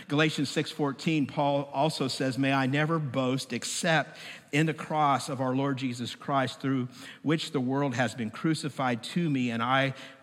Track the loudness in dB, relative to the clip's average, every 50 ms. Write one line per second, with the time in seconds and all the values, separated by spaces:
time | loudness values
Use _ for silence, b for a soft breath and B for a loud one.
0 | B B 2 2 2 2 2 0 -2 0 0 -2 -2 -2 -2 -2 0 0 -2 -2
1 | 0 0 2 2 2 0 0 0 2 2 2 0 -2 -2 0 0 2 2 2 0
2 | -2 -2 -2 -2 -2 -2 0 2 2 2 2 2 2 2 2 2 2 2 0 0
3 | -2 -2 -2 0 0 0 0 -2 -2 -4 -6 -6 -6 -6 -6 -2 0 2 2 2
4 | 2 -2 -6 B B B B B B B 2 2 2 2 0 -2 -4 -2 2 4
5 | 4 4 4 4 0 -2 -4 -2 0 0 2 2 2 0 0 -2 -2 -4 -4 -4
6 | -6 -8 -8 -8 -4 0 2 2 2 0 -2 -4 -2 0 0 0 0 -4 B B
7 | B B B B B 0 0 0 0 -2 -2 -2 0 0 0 0 0 0 2 0
8 | 0 0 0 -4 -6 -6 -4 -2 0 0 0 0 -2 -6 -4 -2 0 0 0 -2
9 | -4 -4 -2 0 0 2 2 0 0 0 0 0 0 2 4 4 4 2 0 B
10 | B B B B